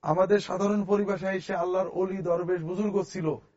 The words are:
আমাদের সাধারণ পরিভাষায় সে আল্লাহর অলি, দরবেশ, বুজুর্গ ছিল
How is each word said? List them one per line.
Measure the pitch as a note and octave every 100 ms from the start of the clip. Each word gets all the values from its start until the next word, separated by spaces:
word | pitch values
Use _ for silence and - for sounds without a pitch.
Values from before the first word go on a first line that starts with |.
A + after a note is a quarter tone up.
আমাদের | - D#3+ F#3 G3+
সাধারণ | - F#3 G3+ G#3
পরিভাষায় | G3 G3+ G3+ G3 F#3+ F#3+
সে | -
আল্লাহর | F#3+ F3 F#3 F#3
অলি, | E3+ F#3+ F#3+
দরবেশ, | E3+ E3+ F3 F3+
বুজুর্গ | D#3+ F#3 G#3 G3+
ছিল | F#3 F#3 D#3+ D3 _